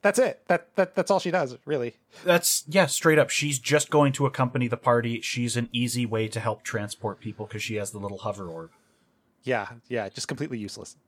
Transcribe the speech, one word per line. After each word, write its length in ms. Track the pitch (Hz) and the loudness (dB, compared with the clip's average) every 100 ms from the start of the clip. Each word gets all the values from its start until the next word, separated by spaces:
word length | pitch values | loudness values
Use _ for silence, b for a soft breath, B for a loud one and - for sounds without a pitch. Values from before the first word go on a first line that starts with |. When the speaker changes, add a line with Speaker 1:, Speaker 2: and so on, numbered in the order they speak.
Speaker 1:
That's 160 | 202 196 | 4 4
it. 240 | 254 - - | 2 0 0
That, 260 | 175 - - | 0 0 -2
that, 180 | 185 - | 0 0
that's 160 | 180 | 2
all 80 | 190 | 2
she 100 | 180 | 2
does, 260 | 180 139 123 - | 0 -2 -6 -4
really. 320 | 147 120 - _ B | -4 -4 -8 _ B
Speaker 2:
That's, 400 | 180 175 - - - | 2 2 4 -2 0
yeah, 160 | 175 160 | 2 2
straight 340 | - 165 151 | 2 4 6
up. 100 | 139 | 4
She's 300 | - 143 139 | 2 -2 -2
just 300 | - 147 - | 2 2 4
going 240 | 151 143 | 4 4
to 120 | 135 135 | 4 -2
accompany 440 | - 127 127 123 | 2 0 0 -2
the 80 | 117 | 0
party. 420 | - 120 117 113 | 2 2 2 -4
She's 380 | - - 120 120 | -6 -2 -2 -2
an 100 | 117 | -2
easy 320 | 120 120 120 120 | -2 -2 0 -2
way 240 | 110 110 | 0 -2
to 100 | 113 | -2
help 240 | 110 107 | -4 -4
transport 560 | - 113 104 - 110 95 | -6 -6 -6 -6 -8 -8
people 260 | 107 104 104 | -12 -10 -10
'cause 160 | 107 | -8
she 140 | - 107 | -6 -6
has 160 | 101 | -6
the 80 | 104 | -8
little 200 | 98 98 | -10 -6
hover 280 | 110 101 92 | -8 -8 -10
orb. 240 | 82 82 _ _ _ _ _ _ _ | -12 -14 _ _ _ _ _ _ _
Speaker 1:
Yeah, 240 | - 120 98 117 _ | -2 -2 -2 -12 _
yeah, 180 | 120 98 | -6 -6
just 220 | - - | -8 -8
completely 280 | 135 143 120 | -6 -6 -6
useless. 380 | 101 - 98 - | -8 -12 -16 -20